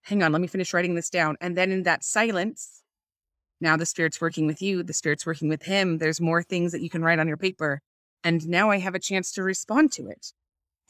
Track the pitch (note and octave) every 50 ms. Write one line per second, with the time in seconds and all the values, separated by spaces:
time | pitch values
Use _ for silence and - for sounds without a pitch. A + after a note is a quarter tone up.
0 | _ - G#3 G3+ F3+ D#3+ D3+ D#3+ F3+ F3 - F#3+ F3+ - - F3 F3+ F3+ F3 E3+
1 | E3 - - F3+ D#3+ D#3 D3 - E3+ F3+ F3 F#3 F#3 F#3+ F#3+ F#3+ F3+ F3 D#3+ -
2 | - - - G#3+ A3+ A#3 G#3 F3+ F#3 A3 - - - - _ - _ _ _ _
3 | _ _ _ _ _ _ _ _ _ _ _ _ E3 D#3+ D#3 D#3+ E3+ - - -
4 | E3 D#3+ - - E3+ E3 - E3 D#3 D3+ D#3 - F#3 G3 G3 F3+ E3+ F3 D#3 -
5 | - D#3+ D3 - - E3 D#3+ C#3+ D#3 D3+ D#3 D3+ - F3 F#3+ G3 F#3+ F#3 E3 D#3
6 | D#3+ D#3 D#3+ - E3+ D#3+ E3 E3+ E3+ _ F#3+ F3+ E3+ F3 E3 - D#3+ E3 - E3
7 | E3 E3 E3+ D#3+ D#3 E3 D3+ D#3 F#3+ F#3+ F#3 _ D#3+ D3 C#3 C#3+ _ _ _ _
8 | _ _ _ _ - E3+ E3+ E3 D3+ E3 F3 F3 G#3 G#3+ G3+ G3 F3+ F#3+ F3+ F#3
9 | - - G3 F#3+ F3+ - - G3+ F#3 F#3+ F#3+ - - - G#3+ C4+ D#4 D4 - -
10 | B2+ G2+ - _ - - _ _ _ _ _ _ _ _ _ _ _